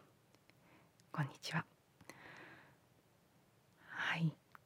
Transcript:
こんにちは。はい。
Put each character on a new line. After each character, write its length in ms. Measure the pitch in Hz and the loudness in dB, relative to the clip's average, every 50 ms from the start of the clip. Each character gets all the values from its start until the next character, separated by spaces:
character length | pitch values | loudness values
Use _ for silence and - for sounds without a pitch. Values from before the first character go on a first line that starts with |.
| - - - - - - - - - _ - - - - - - - - - - - - | -20 -20 -20 -20 -20 -20 -20 -20 -20 _ -20 -20 -20 -20 -20 -20 -20 -20 -20 -20 -20 -8
こ 120 | - 160 143 | 0 0 0
ん 20 | |
に 60 | 135 - - | 0 0 -6
ち 140 | - - - | -6 0 0
は。 100 | 165 - - - _ _ _ - - - - - - - - - - - - - - - - - - - - - - _ _ - - _ - _ - - - - - - - - - - - | 0 0 -2 -10 _ _ _ -20 -20 -18 -18 -16 -16 -14 -16 -14 -14 -14 -16 -16 -18 -20 -20 -20 -20 -20 -20 -20 -20 _ _ -20 -20 _ -20 _ -20 -20 -20 -20 -20 -20 -20 -20 -20 -16 -10
は 280 | - - - - - | -4 0 2 2 4
い。 140 | 165 165 151 - - _ _ - - - | 6 6 4 4 2 _ _ -20 -20 -20